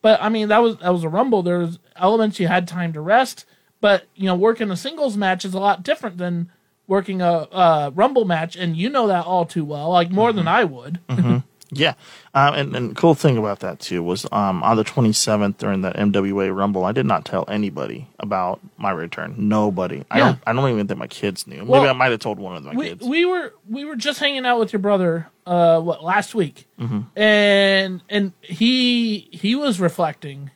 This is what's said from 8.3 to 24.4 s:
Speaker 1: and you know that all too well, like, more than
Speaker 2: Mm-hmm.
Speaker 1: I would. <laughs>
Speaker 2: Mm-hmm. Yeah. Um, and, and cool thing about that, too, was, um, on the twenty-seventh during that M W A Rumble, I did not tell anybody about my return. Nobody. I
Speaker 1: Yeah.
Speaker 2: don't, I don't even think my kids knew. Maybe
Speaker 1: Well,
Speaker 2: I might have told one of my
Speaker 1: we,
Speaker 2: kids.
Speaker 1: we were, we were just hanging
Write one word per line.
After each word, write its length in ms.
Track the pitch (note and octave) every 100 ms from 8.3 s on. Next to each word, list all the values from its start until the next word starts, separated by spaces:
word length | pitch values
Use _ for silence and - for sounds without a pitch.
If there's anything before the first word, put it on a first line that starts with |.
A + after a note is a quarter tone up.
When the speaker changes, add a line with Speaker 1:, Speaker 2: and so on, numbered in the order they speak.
| E3 E3 -
Speaker 1:
and 200 | F3 D#3+
you 120 | G#3
know 180 | C#4+ A3
that 180 | F3+ E3
all 200 | F#3 E3+
too 180 | F3+
well, 260 | D3 D3 D3+
like, 200 | F3+ E3+
more 220 | F#3 A#3
than 140 | G#3+ D#3+
Speaker 2:
Mm-hmm. 80 | G3
Speaker 1:
I 80 |
would. 340 | F#3 C3 B2+ F3
<laughs> 40 | _
Speaker 2:
Mm-hmm. 280 | C3 A#2+ C3 - _ _
Yeah. 200 | C3+ D#3 - - - -
Um, 180 | C3+ C#3+
and, 220 | D3 C#3 B2+
and 180 | A#2+
cool 200 | - E3+
thing 240 | D#3 D#3 A#2+
about 220 | G#2+ G2
that, 200 | F#2 E2+
too, 220 | - F2+
was, 240 | E2+ F#2 -
um, 320 | G2+ G2+ F#2
on 140 | - A2+
the 80 |
twenty-seventh 720 | A2 - A2+ G#2+ - G#2+ G2+ G2+
during 240 | G#2 F#2+
that 180 | F#2 -
M 140 | G2+
W 300 | G2+ G2 G2
A 100 | G2
Rumble, 320 | F#2+ G2+ F#2+
I 80 | F#2
did 140 | A#2+ B2+
not 180 | F2+
tell 220 | - F#2+ -
anybody 580 | G#2+ G2+ D2 A#1+ A1+ - _
about 400 | G#2 G2 F2+ F#2+ - -
my 140 | G2+
return. 440 | F2+ E2+ - D#2+ -
Nobody. 680 | G#2 G#2+ G#2+ F2+ F2+ - -
I 80 | A#2
Speaker 1:
Yeah. 60 | F#3
Speaker 2:
don't, 120 | C3 -
I 40 |
don't 180 | A#2+ C3+
even 160 | A2+ G2+
think 140 | G2
my 60 | B1
kids 400 | - G#2 F#2 -
knew. 100 | C#2+
Maybe 80 | G#2+
Speaker 1:
Well, 180 | C3 A3+
Speaker 2:
I 60 |
might 160 | B2+ B2+
have 100 | A2+
told 180 | A#2 G2
one 180 | G2 F2
of 60 |
my 120 | C#2
Speaker 1:
we, 140 | A#3+ D4+
Speaker 2:
kids. 160 | - B3
Speaker 1:
we 180 | D#4
were, 300 | F4 F4+ D4 _ F#3
we 160 | A#3+ D4
were 100 | C#4+
just 240 | C#4 C#4
hanging 240 | D4 C#4